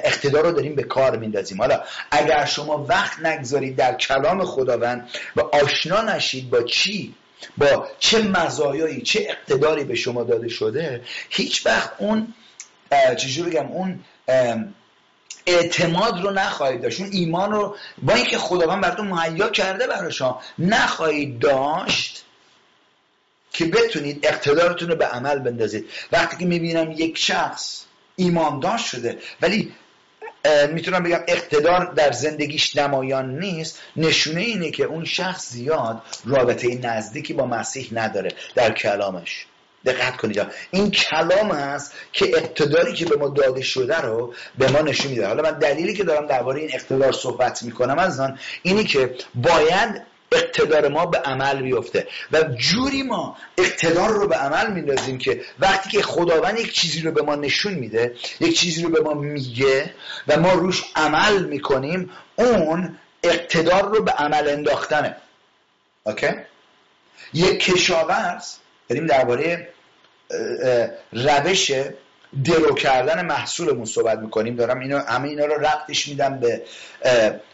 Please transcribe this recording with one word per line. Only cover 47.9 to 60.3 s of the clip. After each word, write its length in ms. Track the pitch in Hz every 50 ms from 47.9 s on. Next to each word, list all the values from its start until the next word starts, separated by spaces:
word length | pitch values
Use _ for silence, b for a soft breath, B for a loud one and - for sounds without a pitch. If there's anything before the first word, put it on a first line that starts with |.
| 135 160
از 200 | 185 190 147 131
آن 200 | 135 135 131 B B B B B B
اینی 200 | 175 190 214 208
که 320 | - 147 139 131 123 - - - - -
باید 800 | 120 120 160 165 156 151 160 175 196 233 220 196 - - - _ _ _ -
اقتدار 560 | 165 165 170 165 - - 151 147 156 151 147
ما 180 | 143 143 156 175
به 120 | 180 156
عمل 440 | 143 - 139 135 131 135 139 139 135
بیفته 460 | 127 131 127 135 123 - - 95 - B B B B B
و 120 | 143 156 156
جوری 600 | 139 127 113 117 - 175 240 262 277 277 269 269
ما 340 | 254 226 180 143 127 - B B B B
اقتدار 520 | - 180 - - - 165 165 165 175 196 220
رو 180 | 214 208 202
به 80 | 175 160
عمل 360 | 147 139 139 151 180 214 226
میندازیم 460 | 196 170 147 143 135 131 113 131 127
که 240 | 117 - 135 117 B B B B B
وقتی 300 | 185 190 190 - - -
که 120 | - 202
خداوند 580 | - - 160 156 175 170 165 160 156 185 214 233
یک 140 | 220 - -
چیزی 280 | - - 165 151 165
رو 100 | 160 160
به 100 | 143 151
ما 140 | 147 151 147
نشون 380 | 147 147 139 - - - 208 196
می‌ده، 420 | 156 120 107 104 113 117 120 - B B B B B
یک 200 | 160 170 165 -
چیزی 240 | 180 180 160 160 170
رو 60 | 170
به 120 | 165 156
ما 120 | 156 151 147
میگه 800 | 147 143 147 147 147 131 123 117 120 135 135 135 135 151 170 - B B B B B B
و 120 | -